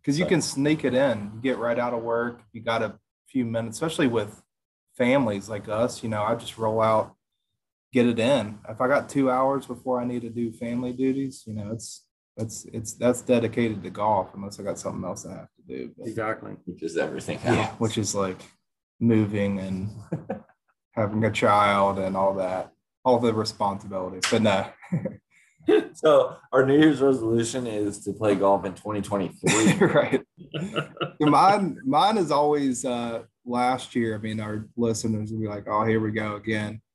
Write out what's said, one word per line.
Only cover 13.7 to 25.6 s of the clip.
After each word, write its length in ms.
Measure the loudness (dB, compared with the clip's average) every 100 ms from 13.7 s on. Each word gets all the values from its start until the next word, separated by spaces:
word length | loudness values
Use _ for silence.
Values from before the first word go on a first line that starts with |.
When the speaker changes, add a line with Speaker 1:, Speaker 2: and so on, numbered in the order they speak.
| -2
Speaker 1:
to 60 | -8
golf 440 | -2 0 0 -2
unless 260 | -10 -12 -8
I 40 |
got 160 | -8 -6
something 240 | -6 -6
else 200 | -8 -8
I 60 | -12
have 160 | -16 -18
to 60 | _ -14
do. 240 | -12 -12 -12
But 100 | -10
Speaker 3:
Exactly. 440 | -6 -4 -6 -10 -12
Speaker 2:
Which 180 | -12 -8
is 140 | -4 -2
everything 420 | -4 -6 -8 -6
Speaker 1:
Yeah, 240 | 0 0 0
Speaker 2:
else. 100 | -2
Speaker 1:
which 180 | -2 0
is, 160 | -2
like, 260 | -2 -2 -4 -14 _ _ _ _ _
moving 600 | 4 4 2 0 -2 -2
and 300 | -6 -6 -8 -10 -10
<laughs> 320 | -10 -8 -12 -12 _ _ _ _
having 320 | -4 -2 0
a 80 | 0
child 680 | 2 4 4 4 4 2 2
and 180 | -2 0
all 160 | 0
that, 380 | 0 -2 -4 -8 _ _ _
all 140 | 2 4
the 140 | 2
responsibilities. 920 | 0 -4 -2 -4 -2 -8 -8 -8 -4 0
But 120 | 2
no. 240 | 4 2 -2 -10 -6
<laughs> 160 | -4 -4 -10 _ _ _ _